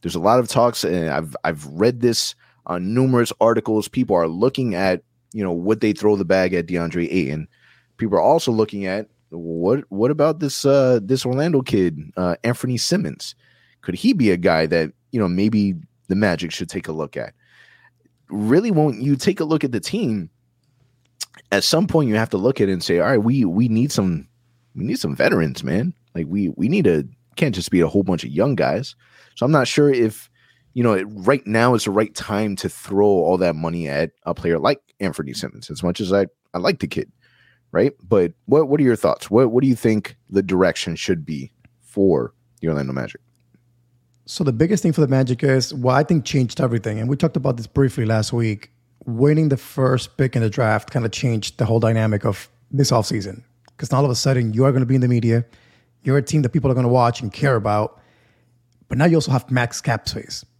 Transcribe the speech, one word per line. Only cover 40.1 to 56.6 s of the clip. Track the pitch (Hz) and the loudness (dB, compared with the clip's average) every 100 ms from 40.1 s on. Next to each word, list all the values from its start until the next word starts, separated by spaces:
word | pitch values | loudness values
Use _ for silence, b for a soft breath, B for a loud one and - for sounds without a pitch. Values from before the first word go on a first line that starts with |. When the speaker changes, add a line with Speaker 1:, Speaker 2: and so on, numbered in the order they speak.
| - _ | -18 _
Speaker 1:
the | 98 | -2
direction | 98 92 92 - - 82 | 2 2 2 0 -6 -6
should | - 87 | -4 -4
be | 73 76 65 _ _ _ | -4 -10 -10 _ _ _
for | _ - 98 76 60 _ _ _ | _ 0 2 2 -2 _ _ _
the | 82 | -4
Orlando | 76 67 | -2 -4
Magic? | 65 55 - _ _ _ _ _ _ _ _ _ _ - | -6 -8 -12 _ _ _ _ _ _ _ _ _ _ -16
Speaker 2:
So | - | -2
the | 147 | -2
biggest | 117 165 208 | 2 2 2
thing | 170 | 0
for | 160 | 2
the | 143 | 2
Magic | 135 131 123 | 2 2 0
is | 143 131 117 | 2 2 0
what | 135 123 | -2 0
I | 131 | 2
think | 151 165 | 2 0
changed | 113 147 120 - | 0 0 -2 -2
everything, | 135 117 104 107 | -2 -2 -4 -4
and | 117 | -4
we | 139 | 0
talked | 165 151 | 0 0
about | 135 117 | -2 -4
this | 110 | -4
briefly | - 135 - | 0 0 0
last | 110 110 104 | 0 0 0
week, | 120 113 104 - _ _ _ | -2 -2 -4 -10 _ _ _
winning | - 113 139 151 156 | -8 2 2 4 2
the | 135 | 0
first | - - 131 127 - - | -4 -2 0 0 -2 -4
pick | 131 | -2
in | 120 | 0
the | 113 | -2
draft | 101 113 107 - | 0 0 0 -2
kinda | 135 113 | -4 -4
changed | - 127 113 - - | -2 -2 -2 -6 -4
the | |
whole | 104 113 | 0 2
dynamic | 110 113 110 104 | 2 2 0 0
of | 113 98 - _ _ | -2 -4 -10 _ _
this | 135 139 | -2 2
offseason. | 117 107 113 98 92 _ _ _ _ | 2 0 -4 -6 -14 _ _ _ _
'Cause | 139 | -4
now | 131 | 0
all | |
of | 143 | 0
a | 120 | 0
sudden | 143 127 113 | 0 0 0
you | 107 | 2
are | 135 | 2
gonna | 131 | 2
be | 123 131 | 2 2
in | |
the | 123 | 2
media, | 120 113 117 117 b b b b _ | 2 2 2 0 b b b b _
you're | - 139 | -2 0
a | |
team | - 156 | 0 0
that | 127 | 0
people | 165 | 0